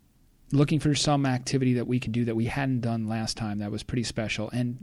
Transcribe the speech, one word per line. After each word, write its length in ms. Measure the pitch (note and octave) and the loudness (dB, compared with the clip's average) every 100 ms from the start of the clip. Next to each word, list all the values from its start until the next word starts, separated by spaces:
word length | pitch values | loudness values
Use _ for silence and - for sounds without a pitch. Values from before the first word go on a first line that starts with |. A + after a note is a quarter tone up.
| _ _ _ _ - | _ _ _ _ 0
looking 280 | C#3 C#3+ D#3 | 2 4 4
for 160 | D3+ C#3+ | 2 2
some 300 | - D3 C3+ | 2 2 2
activity 500 | B2+ B2+ C3+ C3 B2 | 0 0 0 2 2
that 120 | A#2 | 2
we 120 | B2 | -2
could 120 | A#2+ | 0
do 140 | A2 A#2 | 0 0
that 100 | A2+ | 0
we 100 | A#2 | 0
hadn't 360 | C#3+ C#3 B2+ | 0 0 0
done 260 | A#2 A#2 A2 | 0 -2 -2
last 300 | A2+ A2 - | -2 -4 -4
time 220 | A2 G#2 | -4 -2
that 120 | G#2 | -4
was 120 | G#2+ | -6
pretty 200 | - B2+ | -4 -4
special. 460 | A2+ - G#2+ - G#2+ | -2 -2 -4 -4 -4
And 280 | A#2+ B2 A#2+ | -2 -2 -4